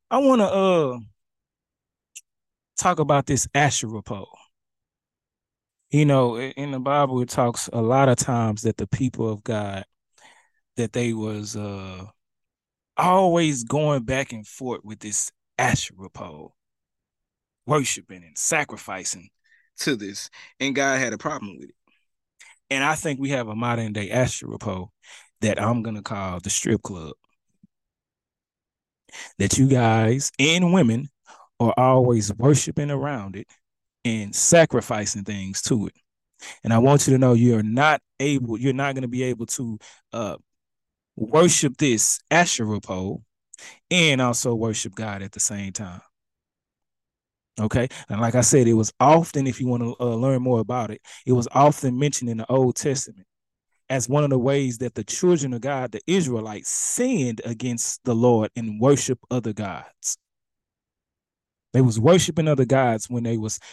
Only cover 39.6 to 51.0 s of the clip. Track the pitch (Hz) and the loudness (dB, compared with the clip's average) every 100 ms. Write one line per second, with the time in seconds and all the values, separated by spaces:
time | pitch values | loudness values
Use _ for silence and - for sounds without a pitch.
39.6 | 135 107 - - _ 113 104 73 _ _ | -8 -10 -14 -20 _ -8 -8 -8 _ _
40.6 | _ _ _ _ _ - 110 151 175 - | _ _ _ _ _ -10 0 4 6 4
41.6 | 143 127 147 113 - - - 160 175 - | 0 0 0 2 0 -2 0 2 2 0
42.6 | 107 104 - 92 95 - - _ _ - | -2 -4 -4 -6 -6 -8 -14 _ _ -20
43.6 | - - _ 175 156 131 127 120 127 113 | -20 -20 _ 2 4 4 0 0 -2 -2
44.6 | 113 107 - 92 110 101 98 - - 101 | -2 -4 -8 -10 -10 -8 -10 -6 -4 -4
45.6 | 98 92 95 90 - _ _ _ _ _ | -8 -10 -12 -14 -20 _ _ _ _ _
46.6 | _ _ _ _ _ _ _ _ _ - | _ _ _ _ _ _ _ _ _ -4
47.6 | 107 123 127 - - 107 117 123 117 143 | -2 0 -2 -6 -10 -2 0 2 4 6
48.6 | 117 113 110 - 131 165 170 143 135 120 | 6 4 2 2 6 6 4 -2 -4 -2
49.6 | 127 120 117 - 123 113 131 131 127 120 | -2 -2 -4 -4 -2 0 0 0 2 0
50.6 | 104 127 107 - | 0 -4 -6 -10